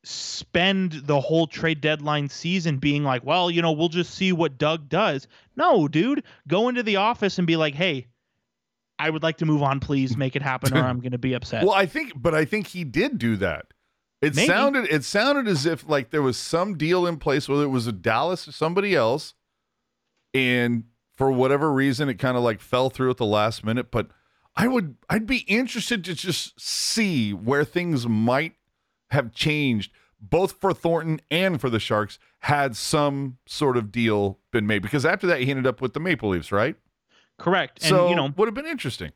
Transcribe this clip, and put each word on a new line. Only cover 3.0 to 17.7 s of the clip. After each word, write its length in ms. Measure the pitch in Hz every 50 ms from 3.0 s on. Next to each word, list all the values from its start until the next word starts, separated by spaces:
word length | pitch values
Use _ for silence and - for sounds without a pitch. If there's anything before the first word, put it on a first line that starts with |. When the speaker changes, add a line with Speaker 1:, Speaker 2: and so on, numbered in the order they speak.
| 147
Speaker 1:
like, 200 | 139 127 123 123
"Well, 240 | 135 160 180 175 175
you 120 | 175 170
know, 100 | 170 165
we'll 180 | 156 147 165 175
just 240 | 156 180 170 - -
see 180 | - 190 185
what 260 | 185 160 170 151 139
Doug 300 | 120 147 151 160 170 147 135
does." 380 | 156 180 220 196 143 139 - _ _ - _ _ _
No, 320 | - 311 359 294 202 151
dude, 360 | 143 160 151 180 247 285 294 - - - _ _
go 220 | 135 165 196 226 254
into 140 | 247 247 233
the 140 | 220 202
office 400 | 190 202 220 240 - 214 190 -
and 100 | - 180
be 80 | 165 165
like, 180 | 160 156 151 135
"Hey, 320 | 143 180 185 151 131 120 _ _ _ _ _ _ _ _ _ _ _ _ _ _ _ _ _ _ -
I 100 | 151 160
would 140 | 156 156 156
like 140 | 165 156
to 80 | - 170
move 180 | 156 151 147 143
on. 160 | 135 139 139
Please 360 | - - 143 139 131 127 120
make 180 | 120 135 131 -
it 60 | 143
happen, 340 | 139 139 131 127 127 127 131
or 40 | 151
Speaker 2:
<laughs> 20 | 139
Speaker 1:
I'm 160 | 127 123 123
gonna 180 | 120 127 123
be 160 | 120 117 127 123
upset." 300 | 120 - - - 113 175
Speaker 2:
Well, 100 | 196 208
I 120 | 196 196
think, 280 | 165 - 302 320 247 160
but 180 | 139 117 170 160
I 100 | 156 156
think 220 | 143 - 214 202
he 160 | - - 180 175
did 340 | 135 107 147 214 302 285
do 180 | 160 117 117 110
that. 300 | 98 98 87 76 71 - _ _ _ _ _ _ _ _ _ _ _
It 140 | - 151 120
Speaker 1:
Maybe. 120 | 143 214
Speaker 2:
sounded, 380 | 277 - 214 277 277 277 262 226 143
it 140 | 156 151 131
sounded 440 | - - 208 226 277 285 277 254
as 180 | 208 185 143 135
if, 220 | 165 165 - -
like, 220 | 156 151 139 123 _
there 120 | - 151
was 160 | 143 131 117
some 400 | - - - - 165 185 208 196
deal 280 | 143 151 160 175 185 175
in 120 | 175 170
place, 300 | 143 - 156 135 147 - -
whether 140 | 135 143 147
it 40 |
was 160 | 143